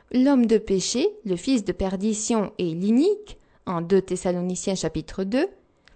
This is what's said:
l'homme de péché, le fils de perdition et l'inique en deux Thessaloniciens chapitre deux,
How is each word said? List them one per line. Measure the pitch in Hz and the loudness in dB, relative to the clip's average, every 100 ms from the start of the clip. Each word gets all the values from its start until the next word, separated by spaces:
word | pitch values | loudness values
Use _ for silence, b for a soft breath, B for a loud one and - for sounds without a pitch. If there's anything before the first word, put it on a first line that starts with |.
| B | B
l'homme | 247 269 269 226 | 2 4 4 4
de | 220 | 2
péché, | 214 190 - 240 392 415 | 2 -2 0 0 -2 -2
le | 202 175 | -6 -4
fils | 262 254 | 0 0
de | 196 | 0
perdition | - 190 190 214 208 - 226 190 - | -4 -4 -2 -2 -2 0 0 -2 -4
et | 175 | -4
l'inique | 165 202 240 370 415 - - b b - | -2 2 4 4 0 -6 -20 b b -6
en | 170 | -6
deux | 170 190 | 2 2
Thessaloniciens | 190 185 185 180 180 185 202 185 | 2 -2 -2 -2 -4 -4 -4 -2
chapitre | 160 160 151 - | -4 -6 -8 -6
deux, | 190 254 392 - _ b b | -2 0 -2 -6 _ b b